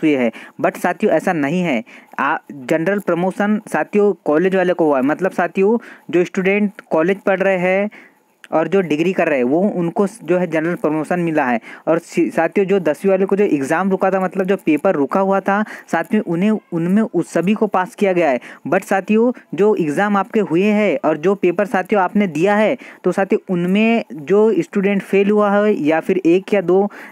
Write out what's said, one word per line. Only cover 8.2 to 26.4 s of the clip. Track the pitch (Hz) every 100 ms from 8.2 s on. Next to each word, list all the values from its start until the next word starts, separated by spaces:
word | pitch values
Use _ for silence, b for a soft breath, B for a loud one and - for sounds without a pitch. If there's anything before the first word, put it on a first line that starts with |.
| B _ -
और | 151 160
जो | 196
डिग्री | 175 147 170
कर | 185 165
रहे | 139
हैं |
वो | 123 156
उनको | 202 175 170 185 196
स-, | -
जो | 156 180
है | 180
जनरल | 156 160 170
प्रमोशन | 160 156 147 180
मिला | 170 151 131
है। | 117 B B -
और | 165
सी-, | - - 160
साथियों | - 165 208 190
जो | 196
दसवीं | 156 147 196
वाले | 190 190
को | 196
जो |
एग्जाम | 202 147 135 160 190
रुका | 190 190
था, | 190
मतलब | 185 190 190
जो | 196
पेपर | - 151 196 160
रुका | 135 190
हुआ | 196 196
था, | 190 202 214 B B
साथियों | 165 165 214 208
उन्हें, | 170 208 220 -
उनमें | 170 170 202
उस | 220 175 -
सभी | 170 170
को | 214 208
पास | 190 180 -
किया | 202
गया | 175 160
है। | 123 B B -
But | 180
साथियों | - 196 190 220 247 - B 151
जो | 208 214
एग्जाम | 160 143 202 202
आपके | 190 220
हुए | 196 165
हैं | 208 208 208 147 151
और | 156
जो | 170 202
पेपर | 175 170 196
साथियों | 190 185 208
आपने | 180 202 202
दिया | 147 196 208
है, | 214 131 B B
तो | 185
साथियों | 175 190 214 -
उनमें | 180 180 196 220 233 -
जो | 151 143 196 220 196
स्टूडेंट | 156 202 196 202
फेल | - 196 202
हुआ | 208 208
है | 202 208 208
या | 147 160
फिर | 156 185 160
एक | 180